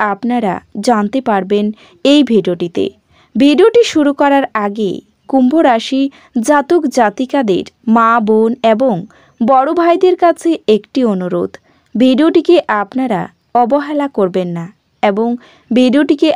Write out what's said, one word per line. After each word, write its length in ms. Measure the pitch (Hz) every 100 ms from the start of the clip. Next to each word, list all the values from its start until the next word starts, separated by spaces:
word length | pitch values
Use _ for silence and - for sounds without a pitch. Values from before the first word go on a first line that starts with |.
আপনারা 500 | 214 196 233 247 214 175 - 214
জানতে 380 | 202 220 208 269
পারবেন 440 | 254 202 185 208 208 214 - _ 269
এই 140 | 294
ভিডিওটিতে। 600 | 254 220 175 175 175 - - - _ _ _ 220
ভিডিওটি 460 | 277 294 440 480 440
শুরু 260 | 320 285
করার 320 | 285 285 277 269 220
আগে 340 | 208 208 202 - - _ -
কুম্ভ 260 | 269 254 311
রাশি 400 | 302 233 - 269 277 - _ 247 226
জাতক 360 | 294 285 349 302
জাতিকাদের 760 | 254 214 202 254 285 226 180 - - -
মা, 240 | 226 226 233
বোন 320 | 214 220 226 247
এবং 320 | 226 220 269 180 202 _ _ -
বড় 280 | 233 269 269
ভাইদের 420 | 330 339 349 370 359
কাছে 320 | 339 330 339 311 -
একটি 340 | 214 - 269 240
অনুরোধ, 460 | 190 180 180 190 - _ _ _ 214
ভিডিওটিকে 600 | 254 254 320 370 302 339 -
আপনারা 480 | 214 202 254 262 185 170 _ _ 240
অবহেলা 520 | 240 285 285 302 285
করবেন 400 | 247 190 185 180
না 140 | 170 170 _ _ _
এবং 240 | 214 196 233 240 - _ -
ভিডিওটিকে 580 | 240 254 269 294 285 320